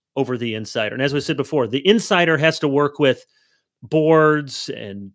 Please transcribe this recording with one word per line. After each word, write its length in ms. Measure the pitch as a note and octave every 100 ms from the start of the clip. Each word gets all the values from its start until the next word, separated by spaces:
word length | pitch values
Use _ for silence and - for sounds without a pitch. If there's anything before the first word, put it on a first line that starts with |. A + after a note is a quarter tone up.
| _
over 240 | - C3 B2
the 160 | A#2
insider. 400 | A2 G#2+ B2 G#2+
And 80 | A#2
as 100 | C#3
we 80 | C#3+
said 160 | C#3 C#3+
before, 300 | C3 D3+ A#2
the 200 | C3 F3+
insider 520 | A3 - F#3+ E3+ D#3
has 220 | D#3+ D#3
to 80 | D3+
work 320 | C#3 C#3+ -
with 260 | C#3+ B2 - _ _ _ _ _
boards 880 | C3 D#3 D#3 D#3+ D#3 D3+ C#3+ - -
and 400 | A#2+ A2 G2 G2